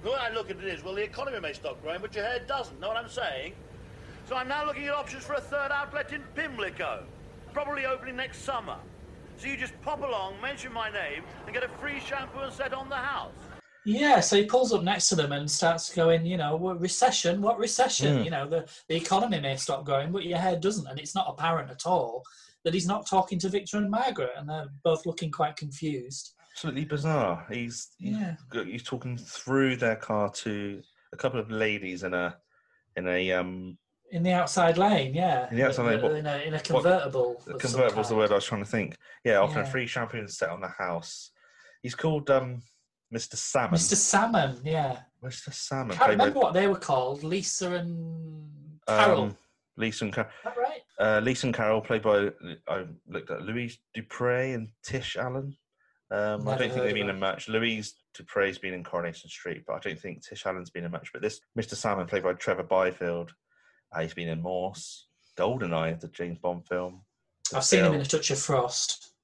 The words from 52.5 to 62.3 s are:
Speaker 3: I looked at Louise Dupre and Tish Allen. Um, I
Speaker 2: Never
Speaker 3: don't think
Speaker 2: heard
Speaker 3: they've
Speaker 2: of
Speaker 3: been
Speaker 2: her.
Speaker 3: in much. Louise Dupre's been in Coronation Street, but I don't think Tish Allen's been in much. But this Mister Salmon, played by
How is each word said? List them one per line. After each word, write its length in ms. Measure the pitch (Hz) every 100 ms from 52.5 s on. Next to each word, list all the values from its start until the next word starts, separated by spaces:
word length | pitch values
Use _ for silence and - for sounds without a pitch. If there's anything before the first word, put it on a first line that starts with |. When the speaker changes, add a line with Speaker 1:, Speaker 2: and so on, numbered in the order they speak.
| 78 -
Speaker 3:
I 160 | 92 87 80 -
looked 240 | - -
at 100 | -
Louise 360 | 87 117 120 - _ 113
Dupre 580 | 113 - 123 123 131
and 160 | 123 110 _
Tish 320 | - 123 - -
Allen. 400 | 123 127 139 139 _ _ _ _ _
Um, 80 | 107
I 20 |
Speaker 2:
Never 220 | 104 107 104
Speaker 3:
don't 120 | 107
think 120 | 120
Speaker 2:
heard 80 | 127
Speaker 3:
they've 60 | 123
Speaker 2:
of 40 | 104
Speaker 3:
been 120 | 98
Speaker 2:
her. 60 |
Speaker 3:
in 60 | 95
much. 280 | 95 - -
Louise 460 | 110 117 113 104 - _
Dupre's 440 | - 87 - 98 90
been 140 | 95 92
in 80 |
Coronation 460 | 85 90 87 82 -
Street, 340 | - 90 - -
but 80 |
I 60 | -
don't 200 | 101 80
think 220 | 98 -
Tish 220 | - 98 98
Allen's 240 | 92 87
been 140 | 87
in 80 | 85
much. 200 | 85 -
But 100 | -
this 160 | 104 - _ -
Mister 200 | 107 98
Salmon, 300 | 113 98 87
played 160 | 101
by 100 | 92